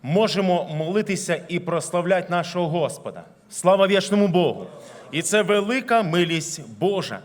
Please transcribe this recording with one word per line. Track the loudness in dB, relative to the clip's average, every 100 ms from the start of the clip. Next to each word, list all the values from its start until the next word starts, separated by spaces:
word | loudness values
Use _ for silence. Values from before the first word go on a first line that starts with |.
можемо | 0 2 2 0 0 0 -2
молитися | -6 -2 -2 -2 -4 -2 -4 -2
і | -6
прославляти | -2 -4 -2 -2 0 0 0
нашого | -2 -2 -4 -2
Господа. | 0 -2 -4 -12 -14 -18 _ _
Слава | 0 4 6 6
вічному | 4 2 2 4
Богу! | 4 2 0 -10 -16 -18 -20 -6
І | -6
це | 2 2
велика | 4 2 2 -2 2 2
милість | 2 2 2 0 -4 -10 -14 -4
Божа. | -2 -2 -4 -10